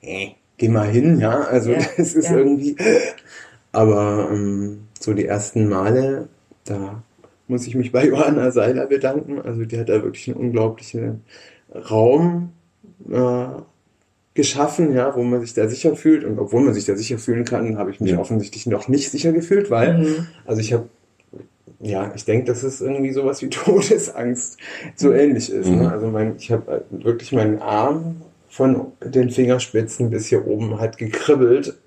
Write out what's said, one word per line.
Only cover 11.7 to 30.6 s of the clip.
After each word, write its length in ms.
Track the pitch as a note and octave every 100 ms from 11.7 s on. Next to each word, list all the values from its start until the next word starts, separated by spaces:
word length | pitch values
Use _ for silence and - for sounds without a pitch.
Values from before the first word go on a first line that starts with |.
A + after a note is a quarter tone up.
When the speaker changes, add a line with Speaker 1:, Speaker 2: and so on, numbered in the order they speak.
Speaker 1:
Raum, 760 | - - A2 A2+ C#3+ F3 F3 F3 - _ _ - _ -
äh, 360 | A#2+ B2+ B2 B2+ C3+ - _ _ _ _ _ _
geschaffen, 600 | - C#3+ C3 D3+ D3 E3
ja, 200 | B2+ C3 C3
wo 80 |
man 180 | A#2+ B2
sich 120 | A#2
da 140 | - A2
sicher 280 | A2+ E3 -
fühlt. 260 | D#3 D#3
Und 160 | - A2
obwohl 220 | - A#2
man 120 | C#3
sich 120 | G#2 G2+
da 100 | G2
sicher 220 | A2+ A#2
fühlen 260 | - A#2
kann, 340 | A#2 A#2+ A#2 G#2+
habe 140 | F#2+
ich 80 | G2+
mich 120 | G2+
Speaker 3:
Ja. 80 | F2
Speaker 1:
offensichtlich 460 | F#2+ A2+ G#2 - -
noch 220 | G2+ -
nicht 240 | C#3 C#3
sicher 220 | D3 E3
gefühlt, 360 | E3 E3 G3+ G3+
weil, 280 | A2+ C3 E3+
Speaker 2:
Mhm. 300 | D#3 D#3 E3+ - -
Speaker 1:
also 160 | A2
ich 100 | A2
hab, 160 | A#2+ - _ _ _ _ - - _ - -
ja, 320 | A2 G2 G2+ G2+
ich 80 |
denk, 220 | - A2 B2
dass 180 | A#2
es 160 | C3+ C3
irgendwie 320 | B2+ C3+ C3+
sowas 300 | C3 C3+ C#3+
wie 80 | -
<laughs> 20 |
Todesangst 1080 | - - G3 - A3 - - A#2+ B2 - - - - - -
so 140 | C#3+
Speaker 2:
Mhm. 60 | B2+
Speaker 1:
ähnlich 360 | D3 A#2+ -
ist, 160 | G2 F#2
ne? 140 | F2
Speaker 3:
Mhm. 40 | E2+
Speaker 1:
Also 200 | F#2+ A2+
mein, 280 | G#2+ A2 -
ich 120 | -
hab 140 | A2+ - - -
wirklich 420 | - A2 A#2 -
meinen 260 | B2+ G#2+ G#2+
Arm 640 | - G#2 B2 D#3 E3 E3 - _ _
von 460 | - C3 B2 - -
den 260 | - C3 B2
Fingerspitzen 800 | A#2+ B2 B2 - A2 A2 - A#2+
bis 180 | A2 A2
hier 200 | - -
oben 320 | G#2+